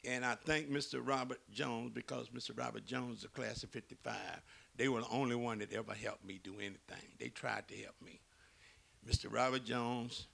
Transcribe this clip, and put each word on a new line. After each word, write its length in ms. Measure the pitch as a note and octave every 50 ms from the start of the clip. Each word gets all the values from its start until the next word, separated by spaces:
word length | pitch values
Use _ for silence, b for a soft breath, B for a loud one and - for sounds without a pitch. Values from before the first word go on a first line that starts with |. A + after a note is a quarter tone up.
| -
And 200 | B2 B2 B2 B2
I 100 | B2 A#2
thank 340 | - - D#3 D#3 D3+ D#3 C#3+
Mister 320 | C#3 C#3+ C3+ - - C3
Robert 400 | A#2+ B2+ C#3 C3 B2+ B2+ B2+ - - -
Jones, 420 | G#2 A2 D3 C3 A#2 A2+ A#2+ A#2+
because 380 | A2+ B2 A#2+ - C3+ B2+ A#2 -
Mister 200 | B2 B2 - -
Robert 320 | A2+ A2+ B2+ B2 A2+ A2+ G#2
Jones, 380 | - C3 B2+ B2 B2 A#2 G#2
the 60 | G#2 G#2+
class 340 | - - B2 A2 A#2 -
of 80 | - G2+
fifty-five, 720 | - C3+ - - - - - A#2 A2+ G2+ G2 F#2 E2+ D#2+ B B B B B B -
they 140 | - A#2+ C3+
were 120 | B2+ A2+
the 80 | A#2 -
only 280 | A2+ C3 C#3 B2 A#2+
one 220 | A#2+ A#2+ A#2+ A2+ G#2+
that 140 | G#2 -
ever 220 | - A2 A2 G#2+ G#2
helped 300 | G#2+ A2+ G#2+ G2+ - G2+
me 140 | G2 F#2+ F#2
do 200 | - F#2+ F#2+ G#2
anything. 560 | G2+ G2+ F#2+ - - - F#2 F#2 F#2 - - -
They 100 | A#2+ A#2+
tried 400 | - - - B2 G#2+ G#2 G#2 -
to 80 | -
help 240 | - - - - -
me. 180 | - - - - - B B B B B B B B B B B B B B B
Mister 260 | - - - - - G#2
Robert 360 | A2 A2+ B2+ C3 C3 C3 B2+
Jones 640 | A2 B2+ B2 A#2+ A#2 B2 A#2+ A#2 B2 - - - -